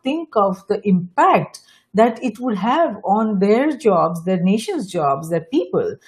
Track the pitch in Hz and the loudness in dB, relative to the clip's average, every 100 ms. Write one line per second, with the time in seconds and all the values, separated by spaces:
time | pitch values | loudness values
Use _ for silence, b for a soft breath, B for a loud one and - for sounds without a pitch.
0 | 262 311 330 226 202 185 - 208 208 185 | -6 -6 -2 0 0 -2 -4 -4 2 0
1 | 175 - 349 220 - - b b b 196 | 0 2 4 4 0 -8 b b b 2
2 | 233 233 254 214 247 208 208 285 330 202 | 2 2 -6 -6 -6 -4 -2 0 0 -2
3 | - 202 220 202 196 220 294 262 226 180 | -2 0 0 0 2 2 2 0 2 2
4 | 160 170 170 185 175 214 220 370 190 175 | 2 -2 -2 0 2 0 0 -6 -4 -2
5 | 147 139 160 170 165 302 - 170 92 98 | 0 -2 -2 -6 -2 -2 -2 -2 -4 -6